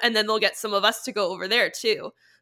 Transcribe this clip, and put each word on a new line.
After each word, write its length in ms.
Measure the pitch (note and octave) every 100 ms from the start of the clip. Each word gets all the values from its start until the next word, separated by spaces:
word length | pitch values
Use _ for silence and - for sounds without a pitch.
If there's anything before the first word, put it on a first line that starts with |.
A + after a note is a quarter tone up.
and 140 | A#3+ A3
then 100 | G#3+
they'll 120 | A3
get 180 | G3+ -
some 160 | A3
of 100 | G3+
us 180 | G3+ A#3
to 80 | -
go 160 | G#3 F#3
over 160 | F#3 F#3
there 220 | A#3 G3
too. 440 | - A3+ A3 - - _ _